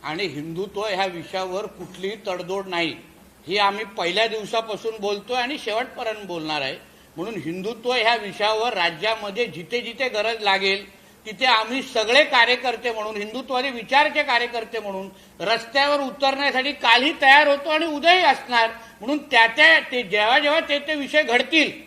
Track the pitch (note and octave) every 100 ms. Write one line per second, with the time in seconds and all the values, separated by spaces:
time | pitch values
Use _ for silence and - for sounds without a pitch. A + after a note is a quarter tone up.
0 | C#3 D#3+ G3 C#3 D#3+ E3 G3 G3+ A3 F#3
1 | G3 F3 D3+ F#3 F#3 F3+ G#3 - E3+ -
2 | F#3+ G#3+ G3+ F3+ E3+ G3 F#3+ F3 E3 A2+
3 | - - - _ - G3+ G3+ G3+ G#3+ G#3+
4 | F3 F#3 A3+ G#3+ G3+ A3+ A3+ G3+ A3+ A3
5 | G3+ G3+ G#3 B3+ B3 D4+ A3+ G#3+ B3+ -
6 | A#3 G#3+ G3 F3 D#3 D3+ C3+ C#3+ - -
7 | - D3+ G3 G#3+ D3 F3+ F#3+ A#3 B3 B3
8 | A3 A#3 G#3 - G#3 G#3+ A#3 G3 E3+ E3
9 | G#3 A3 G#3 G3 A#3 D3+ F3 A#3+ A3 A#3
10 | B3+ G#3 G#3+ A3+ G#3 F#3+ G3 G3 G3+ -
11 | - - - G3 C4 A3+ A3 C4 C4+ A#3
12 | G#3+ C4 D4 B3+ A#3 B3 B3 A3+ B3 A3
13 | G#3+ G#3+ G#3 A#3+ C4 B3+ C4+ A#3+ G#3 C#4
14 | D4+ C#4+ C4+ A#3+ A#3+ A#3+ A3 A3+ G#3 F#3+
15 | G3 - - - E3+ A3+ A3+ C#4 C#4+ D4
16 | C4+ - C4+ C4+ C#4 B3 C4 C#4 B3+ A#3+
17 | C#4 - C4+ D4 D4 C#4 D4+ D#4 E4 D4
18 | E4 F#4 E4 C4 - A#3+ A3+ A3+ - -
19 | A3 D4 - A#3+ A3+ A#3+ D#4 D#4+ - B3
20 | G3+ G#3 G#3+ C4+ D4 D#4 D#4+ C#4+ C#4+ D#4
21 | C4+ D4+ C#4+ A#3+ B3+ D#4+ B3+ -